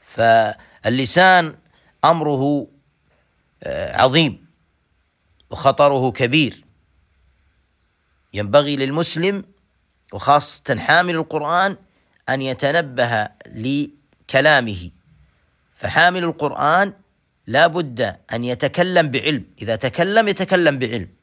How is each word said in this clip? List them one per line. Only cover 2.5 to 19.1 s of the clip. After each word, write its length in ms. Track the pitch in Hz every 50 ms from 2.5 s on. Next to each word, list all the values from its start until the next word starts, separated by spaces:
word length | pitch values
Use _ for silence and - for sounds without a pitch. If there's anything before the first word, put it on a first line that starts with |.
| 147 143 - - _ _ _ _ _ _ _ _ _ _ _ _ _ _ _ _ _ _ -
آه، 380 | - 65 76 92 - - -
عظيم 440 | 117 131 127 165 165 135 95 - _ _ _ _ _ _ _ _ _ _ _ _ _ _ _ _ _ _ _ _ _ _
وخطره 600 | - - - 139 131 - 147 143 139 135 127 127
كبير، 520 | 110 - 131 117 127 160 151 113 - - _ _ _ _ _ _ _ _ _ _ _ _ _ _ _ _ _ _ _ _ _ _ _ _ _ _ _ _ _ _ _ _ _ _ -
ينبغي 420 | 98 104 101 104 143 143 143 147
للمسلم 680 | 135 135 135 139 160 165 - - 160 165 190 202 196 190 _ _ _ _ _ _ _ _ _ _ _ _ _ -
وخاصة 640 | 104 - - 143 147 143 - - - _ - 127 107
حامل 360 | - - 147 170 180 180 170
القرآن 600 | 160 156 160 - 156 147 147 165 175 190 196 190 185 _ _ _ _ _ _ _ _ _ -
أن 120 | 131 135
يتنبه 880 | 135 131 127 - - 143 147 170 170 139 127 123 123 113 117 107 107 107 _ _ - -
لكلامه. 1400 | - 110 110 127 139 143 147 143 - _ _ _ _ _ _ - - 135 139 151 151 139 120 113 104 90 87 85 - _ _ _ _ _ _ _ _ _ _ _ _ _ _ _ _
فحامل 480 | _ - - - 156 165 180 180 185 175
القرآن 680 | 170 156 - - - - - 135 147 160 180 202 196 - _ _ _ _ _ _ _ _ _ _ -
لا 200 | 113 139 165 170
بد 480 | 156 175 170 143 120 113 123 101 92 - _ - -
أن 100 | 117 120
يتكلم 680 | 123 127 - - 139 - - 175 185 180 175 160 147